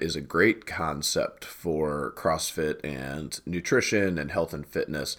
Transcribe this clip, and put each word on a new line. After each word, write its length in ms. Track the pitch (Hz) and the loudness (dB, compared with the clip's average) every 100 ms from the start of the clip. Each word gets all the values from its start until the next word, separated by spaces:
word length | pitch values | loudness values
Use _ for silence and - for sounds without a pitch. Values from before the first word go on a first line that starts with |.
is 160 | 82 82 | -2 -4
a 40 | |
great 440 | 69 82 107 - - | 0 6 6 4 -2
concept 800 | - 80 71 - 85 62 - - | -4 -2 -2 0 0 0 -4 -16
for 680 | - 85 76 76 73 67 - | -6 -2 2 2 0 -4 -2
CrossFit 640 | - 80 - - 78 - | 0 0 -2 -2 -2 -2
and 560 | 76 67 67 73 73 - - | -4 -6 -6 -6 -6 -8 -4
nutrition 720 | 87 - 131 - 107 95 85 | -2 4 4 4 4 2 0
and 140 | 73 | -2
health 220 | 82 82 | 0 0
and 140 | 76 73 | -4 -4
fitness 480 | 85 76 76 67 | -4 -2 -2 -4